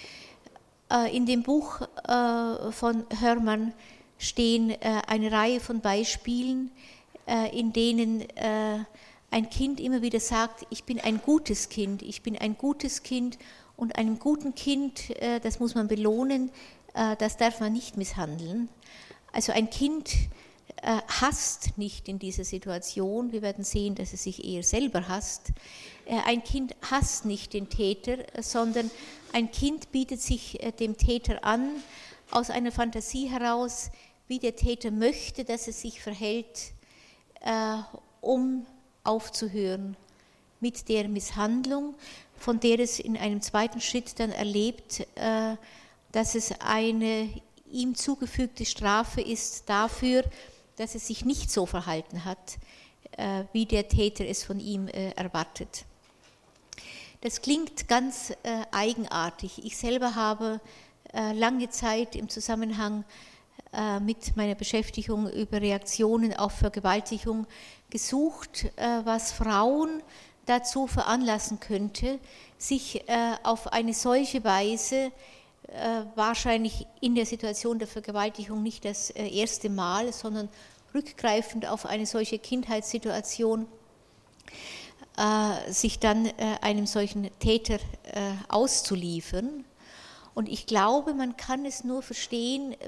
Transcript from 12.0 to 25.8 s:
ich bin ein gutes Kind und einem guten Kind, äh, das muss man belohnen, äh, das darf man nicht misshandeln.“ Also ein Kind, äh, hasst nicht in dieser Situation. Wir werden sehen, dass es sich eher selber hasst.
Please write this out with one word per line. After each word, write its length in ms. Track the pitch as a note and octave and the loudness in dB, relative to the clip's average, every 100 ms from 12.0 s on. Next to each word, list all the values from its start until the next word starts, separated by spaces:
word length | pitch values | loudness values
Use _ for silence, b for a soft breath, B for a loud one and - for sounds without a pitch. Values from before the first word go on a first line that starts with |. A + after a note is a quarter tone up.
ich 200 | - - | -6 -8
bin 140 | - G#3+ | -6 -2
ein 220 | A3 G#3+ | -2 0
gutes 440 | C#4 C#4+ C4+ - | 0 0 -2 -4
Kind 360 | - B3+ B3 A#3 B B B - | -4 -2 -2 -4 B B B -6
und 200 | A#3 - | -4 0
einem 220 | A3 A3+ | 0 2
guten 360 | C#4 D4 D4 | 2 2 0
Kind, 560 | B3+ - C#4 C#4 - - - | -4 0 0 0 -4 -10 -4
äh, 180 | A#3 A#3+ | 0 0
das 200 | A3+ - | -2 0
muss 140 | A#3 | 0
man 140 | A3+ G#3+ | 2 2
belohnen, 640 | G#3+ G#3+ A3 C4 C4+ B3+ B B B B | 4 4 4 4 2 0 B B B B
äh, 220 | - A3 G#3+ | 0 0 2
das 200 | G#3+ - | 0 4
darf 240 | A#3 A#3 | 2 4
man 120 | G#3+ | 0
nicht 240 | A3+ - - | 0 -2 -6
misshandeln.“ 720 | F#3+ - D#3+ D3+ E3 G#3 A#3 - B B B B B | -4 -4 -4 -4 -4 -4 -4 -8 B B B B B
Also 200 | - - | -2 2
ein 180 | - A3+ | 2 0
Kind, 400 | - C#4+ D#4 - - - B B B _ - | 0 0 0 2 2 2 B B B _ -8
äh, 180 | - A3 - | 0 0 0
hasst 720 | - C4 - - - - - | 0 2 2 -2 -2 -4 -2
nicht 300 | G3+ - - | -6 -6 -8
in 100 | G3 | -6
dieser 260 | F#3+ F#3+ | -6 -6
Situation. 880 | F#3 F#3 G3 F3+ F3+ - F#3+ A3 B3 | -6 -6 -6 -6 -6 -2 -2 0 -2
Wir 100 | A3+ | -2
werden 220 | G#3 G3+ | -2 -2
sehen, 300 | G3 G#3+ G3+ | -2 0 0
dass 180 | G3+ F#3+ | -2 -4
es 100 | F#3+ | -6
sich 220 | - F#3 | -6 -6
eher 180 | - F3+ | -6 -2
selber 460 | F3 G#3+ C4+ A#3 F3+ | 0 2 2 0 0
hasst. 400 | F#3 - - - - B B | -2 -2 -6 -4 -4 B B